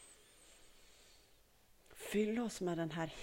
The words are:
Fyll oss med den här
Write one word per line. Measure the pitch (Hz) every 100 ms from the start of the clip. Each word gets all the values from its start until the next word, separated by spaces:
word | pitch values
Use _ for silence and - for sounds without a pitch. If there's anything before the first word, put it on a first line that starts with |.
| - - - - - - - - - - - - - - - - - - -
Fyll | - - 202 214 226
oss | 233 -
med | 180 165
den | 165
här | 165 160 -